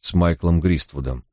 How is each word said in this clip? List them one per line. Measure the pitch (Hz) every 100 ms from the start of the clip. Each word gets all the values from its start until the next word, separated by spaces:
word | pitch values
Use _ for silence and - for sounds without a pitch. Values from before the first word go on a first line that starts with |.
с | -
Майклом | 90 87 80 85 85
Гриствудом?» | 90 80 - 69 65 62 -